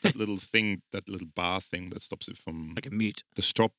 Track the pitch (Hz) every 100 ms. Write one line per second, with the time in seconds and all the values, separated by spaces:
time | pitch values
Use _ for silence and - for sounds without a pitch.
0 | 202 - 107 98 - 110 107 95 - 98
1 | 95 98 82 82 90 95 - 90 90 87
2 | - - - - - 80 80 80 - 104
3 | 107 - - - - - 110